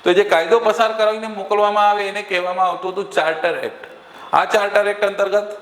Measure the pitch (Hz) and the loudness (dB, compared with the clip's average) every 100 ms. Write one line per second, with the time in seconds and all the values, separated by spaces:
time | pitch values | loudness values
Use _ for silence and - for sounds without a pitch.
0 | - 180 202 330 - 233 220 233 220 220 | 4 4 4 2 4 2 2 0 0 2
1 | 214 220 220 208 196 208 208 208 208 208 | 0 0 -8 -10 -2 0 2 4 2 2
2 | 196 208 202 180 180 180 185 180 190 185 | -4 -6 -4 -4 -2 0 -2 -2 -6 -6
3 | 190 - 160 160 175 147 131 - - - | -4 0 0 0 -2 -2 -6 -10 -20 -20
4 | - - - 147 247 220 202 202 208 202 | -20 -20 0 0 2 0 2 2 0 0
5 | 202 196 202 208 208 - | -2 0 0 0 -2 -12